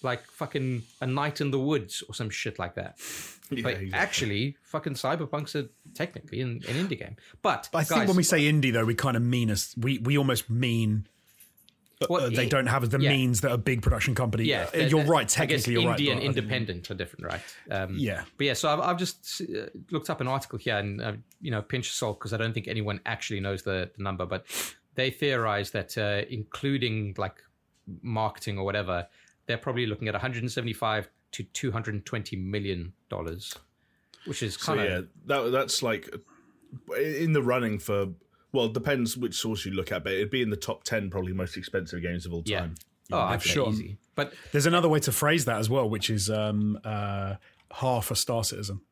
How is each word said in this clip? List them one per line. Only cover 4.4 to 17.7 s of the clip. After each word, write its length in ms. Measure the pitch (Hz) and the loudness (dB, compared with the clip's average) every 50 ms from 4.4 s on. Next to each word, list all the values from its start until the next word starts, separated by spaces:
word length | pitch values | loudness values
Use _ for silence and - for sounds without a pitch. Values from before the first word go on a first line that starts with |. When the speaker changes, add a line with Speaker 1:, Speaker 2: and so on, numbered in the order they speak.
| 123 139 139 _ | -2 -2 -4 _
Speaker 1:
fucking 320 | _ - - 156 151 156 139 | _ -6 -6 -4 -4 -4 -4
Cyberpunk's 600 | - - 147 156 165 156 - - 151 147 - - | -2 -2 -2 0 -2 -2 -4 -4 -4 -4 -4 -4
a, 140 | 151 139 - _ _ _ - | -6 -6 -6 _ _ _ -20
technically 480 | - - 165 175 - 180 - - - 117 | -6 -6 -6 -6 -6 -14 -12 -8 -6 -4
an, 220 | 131 123 117 - - | -4 -4 -4 -6 -6
an 100 | - 120 147 185 196 | -4 -2 -2 0 -2
indie 100 | 147 - | -4 -6
game. 180 | - - 110 - - - - - | -6 -12 -12 -16 -18 -20 -20 -2
But, 260 | - 202 139 - - - | 0 0 0 0 -4 -2
Speaker 3:
But 60 | - 165 | 0 0
I 40 | 156 | 2
think 160 | - 165 151 | 4 2 4
Speaker 1:
guys, 80 | - 190 | 4 6
Speaker 3:
when 80 | 185 | 6
we 60 | 185 | 6
say 180 | 175 - 185 160 147 147 | 6 6 6 6 6 6
indie, 220 | 151 151 135 131 | 6 6 4 4
though, 140 | 113 117 113 | 4 4 4
we 80 | 113 117 | 4 2
kinda 260 | - - 135 120 117 | 2 2 2 4 4
mean 300 | 120 120 127 123 120 110 | 4 4 4 2 2 2
us, 240 | 101 95 - - - | 2 0 -2 -4 -4
we, 220 | 120 117 135 139 123 | -2 0 0 0 0
we 180 | 113 131 143 | 2 4 4
almost 320 | 143 139 135 123 113 - - | 4 4 4 2 0 0 0
mean, 580 | 113 120 131 120 117 117 113 107 107 107 101 _ _ _ _ _ _ _ - _ _ _ _ _ _ _ _ _ _ _ | 0 2 2 4 4 4 4 4 2 2 -2 _ _ _ _ _ _ _ -20 _ _ _ _ _ _ _ _ _ _ _
uh, 60 | 139 - | 0 0
Speaker 1:
Well, 140 | 175 175 131 | 2 2 2
Speaker 3:
uh, 60 | 120 | 2
they 160 | 113 120 123 | 2 2 4
Speaker 1:
it, 40 | 117 | 4
Speaker 3:
don't 160 | 143 135 127 117 | 4 4 4 4
have 200 | 120 135 123 113 | 2 2 2 2
the 100 | 139 135 | 2 4
Speaker 1:
yeah. 120 | 135 139 | 4 4
Speaker 3:
means 320 | 143 135 131 123 120 - | 4 4 4 4 2 2
that 100 | - 135 | 2 2
a 60 | 123 120 | 0 2
big 240 | 104 139 127 120 | 2 2 2 4
production 320 | - - 127 110 - - 120 | 4 2 2 4 2 0 2
company, 300 | - 127 113 104 113 117 | 2 0 0 2 2 2
Speaker 1:
Yeah, 180 | 147 135 101 | 2 2 0
Speaker 3:
uh, 80 | 82 - | 0 -2
Speaker 1:
that, 200 | - 135 135 127 | 2 2 4 6
Speaker 3:
you're 120 | 156 156 | 6 6
Speaker 1:
that, 80 | 147 147 | 6 6
Speaker 3:
right, 100 | 165 147 113 101 - - | 6 6 6 4 2 2
Speaker 1:
I 60 | 160 | 4
guess 200 | - 160 135 110 | 2 2 2 2
Speaker 3:
technically 100 | 123 120 | 2 4
you're 160 | 117 - 120 | 4 4 4
right, 80 | 117 135 | 4 4
Speaker 1:
indie 100 | 143 143 | 2 2
and 100 | 120 - | 2 2
Speaker 3:
but 40 | - | 2
I 80 | 139 | 0
think 40 | - 135 | 0 0
Speaker 1:
independent 520 | 107 107 127 123 113 104 90 87 87 - | 0 0 -2 -2 -2 -2 -4 -8 -8 -8
are 40 | 95 | -6
different, 320 | 92 92 - - - 85 | -6 -6 -8 -8 -10 -8
right? 140 | 87 87 - - - - - - - | -6 -6 -6 -8 -12 -18 -18 -8 -4